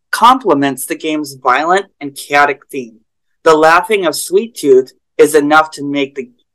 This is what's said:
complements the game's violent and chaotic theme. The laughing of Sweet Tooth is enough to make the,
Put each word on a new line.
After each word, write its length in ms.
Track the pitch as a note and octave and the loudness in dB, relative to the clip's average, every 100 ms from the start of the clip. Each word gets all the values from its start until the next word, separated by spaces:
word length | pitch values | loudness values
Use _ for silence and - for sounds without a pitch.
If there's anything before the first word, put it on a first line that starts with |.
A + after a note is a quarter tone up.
| - | -8
complements 800 | - A3+ C4 A3 C#3+ C#3 C3+ - | 2 2 2 0 0 -2 -6 -10
the 80 | D#3+ | -8
game's 400 | E3+ D#3 C#3+ C3+ | -6 -6 -8 -6
violent 500 | C3 B2+ D#3+ F#3+ G3 - | -2 0 0 -2 -4 -14
and 140 | C#3+ C#3 | -16 -14
chaotic 520 | - C#3+ C#3+ C#3 _ | -4 0 0 -2 _
theme. 320 | C#3 A#2 A2 _ _ _ _ | -14 -14 _ _ _ _ _
The 120 | D#3+ D#3 | 2 4
laughing 520 | D#3+ E3+ F3 G#3 F3 | 4 2 0 -4 -4
of 80 | C#3+ | -6
Sweet 400 | - F#3 A3+ - | -2 -2 -4 -4
Tooth 360 | D3 B2+ C3 _ _ - | 2 2 2 _ _ 0
is 200 | D3 D3+ | 2 2
enough 340 | D3 D#3 D3+ | 2 2 0
to 140 | - C#3+ | -6 -8
make 300 | C#3+ C#3 C#3 | -6 -6 -8
the, 160 | A#2+ _ _ | -16 _ _